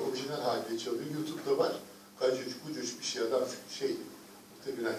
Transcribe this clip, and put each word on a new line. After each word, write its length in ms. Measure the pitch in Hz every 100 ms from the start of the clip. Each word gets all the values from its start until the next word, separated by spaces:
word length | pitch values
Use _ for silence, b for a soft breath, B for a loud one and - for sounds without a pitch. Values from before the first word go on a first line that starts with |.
| -
orijinal 320 | 127 135 147
haliyle 380 | 131 - - 113
çalıyor. 260 | - - 147 151
YouTube'da 400 | - - 139 139
var. 180 | - - - B B -
Gacuç, 340 | 127 127 135 - 151
gucuç 320 | 131 120 -
bir 60 | -
şey, 160 | 123
adam 220 | 113 127 123 - - -
şey, 160 | - - - - - - - -
muhtemelen 380 | - 127 113